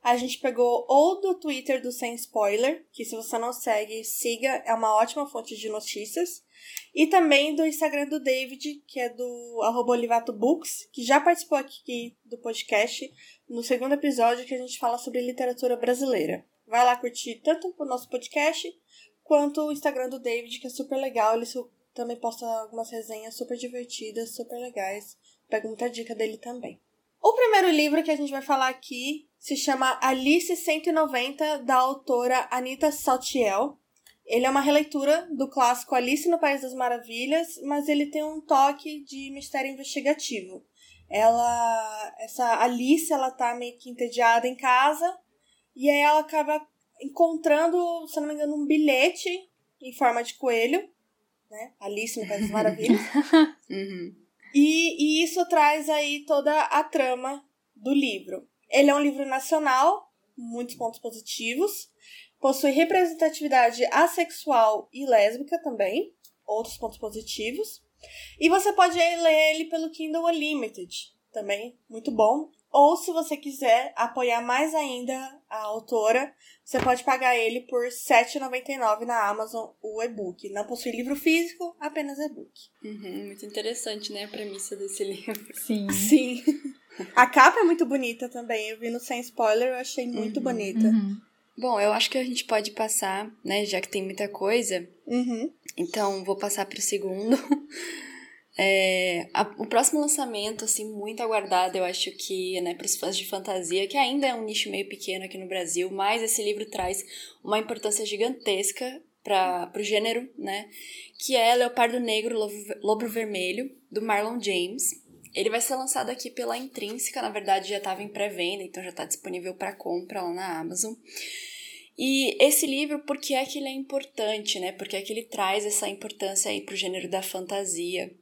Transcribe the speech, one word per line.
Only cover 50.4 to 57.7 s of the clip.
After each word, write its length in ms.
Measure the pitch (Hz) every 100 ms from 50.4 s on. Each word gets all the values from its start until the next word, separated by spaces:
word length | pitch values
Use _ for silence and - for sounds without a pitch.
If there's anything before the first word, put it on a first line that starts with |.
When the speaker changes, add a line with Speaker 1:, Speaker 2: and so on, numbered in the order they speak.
| 254 233 233 339 403 _ _ _ _ _ _
Speaker 1:
né? 240 | 214 233 _
Alice 400 | 202 208 226 233
no 80 | 190
País 140 | 202
das 100 | 208
Maravilhas. 500 | 214 214 180 - 208
Speaker 2:
<laughs> 640 | - 285 285 320 311 - _
Uhum. 460 | 196 196 185 175 - _ _ -
Speaker 1:
E, 720 | 277 294 320 330 330 294 311
e 20 |
isso 240 | 330 339 349
traz 400 | 339 294 311 294
aí 360 | 302 294 294 294
toda 340 | 285 285 302
a 240 | - 294
trama 600 | 311 320 254 254 262 285 _ _ _